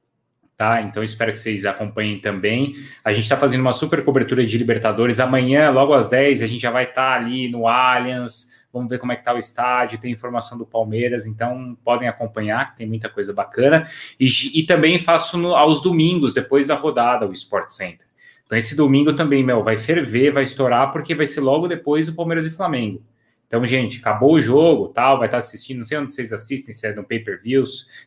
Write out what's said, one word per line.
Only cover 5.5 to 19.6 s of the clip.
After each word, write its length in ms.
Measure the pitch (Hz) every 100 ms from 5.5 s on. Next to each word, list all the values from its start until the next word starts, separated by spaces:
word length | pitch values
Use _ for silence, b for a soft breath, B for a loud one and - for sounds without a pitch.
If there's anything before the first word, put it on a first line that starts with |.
| 143 151
logo 220 | 131 143
às 140 | 139 104
dez, 360 | 123 143 117
a 40 | 113
gente 140 | 117
já 80 | 120
vai 160 | 123 123
tá 300 | 127 131 127
ali 340 | 117 131 123
no 180 | 120 113
Allianz. 960 | 123 127 123 123 127 120 - - _ _
Vamos 160 | 123 120
ver 120 | 123
como 120 | 123
é 40 | 120
que 80 |
tá 100 | -
o 60 | 123
estádio, 600 | - - 123 123 117 110
tem 120 | 120
informação 440 | 117 123 120 - 120
do 100 | 113
Palmeiras, 600 | 117 110 110 120 120 110
então 500 | 107 120 127 127 117
podem 240 | - 120 123
acompanhar, 640 | - 113 110 107 113 139
que 60 | -
tem 100 | 110
muita 220 | 113 107
coisa 240 | - 101
bacana. 540 | 101 - - 135 160 156 B B -
E, 80 | 131 - 135
e 100 | 160
também 360 | 156 170 160 175
faço 380 | 165 165 - 175
no, 160 | 175 160
aos 260 | 151 147
domingos, 540 | 180 165 160 180 135 127
depois 320 | - 139 139
da 80 | 147
rodada, 520 | 151 123 120 120 101
o 60 |
Sport 380 | 90 - 101 -
Center. 340 | - 92 82 _ b b b -
Então, 100 | 113
esse 180 | 113 147
domingo 380 | 143 135 151
também, 300 | 151 156 139
meu, 200 | 127 120